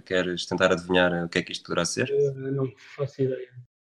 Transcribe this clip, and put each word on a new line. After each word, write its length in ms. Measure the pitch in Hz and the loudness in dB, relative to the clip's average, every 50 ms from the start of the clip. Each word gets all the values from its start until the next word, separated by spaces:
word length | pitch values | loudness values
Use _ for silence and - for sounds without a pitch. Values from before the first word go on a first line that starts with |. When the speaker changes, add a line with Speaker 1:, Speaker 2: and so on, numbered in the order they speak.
| - | -6
Speaker 1:
Queres 400 | - 92 90 87 90 90 87 - | -2 0 0 0 0 -4 -6 -4
tentar 260 | - 92 90 95 90 | -4 2 4 4 4
adivinhar 540 | 92 85 85 90 92 92 90 87 87 87 85 | 4 2 0 2 4 4 6 4 4 0 -2
o 40 | 82 | -2
que 100 | - 90 | -2 -2
é 40 | |
que 100 | 90 - | -2 -2
isto 120 | - - - | -6 -12 -8
poderá 220 | - 85 87 85 | -4 -2 0 0
ser? 240 | 85 - - 123 135 | 0 0 -2 -2 0
Speaker 2:
Eh, 220 | 139 143 143 139 135 135 135 135 | 2 2 2 0 0 -4 -6 -4
não 200 | 139 135 131 131 - | -2 -2 -4 -4 -6
faço 460 | - - - - - 143 135 - - | -12 -20 -18 -8 -8 -8 -6 -2 -2
ideia. 260 | 135 127 131 127 127 - - 123 123 _ _ _ _ | -2 -2 -2 -4 -8 -14 -18 -20 -20 _ _ _ _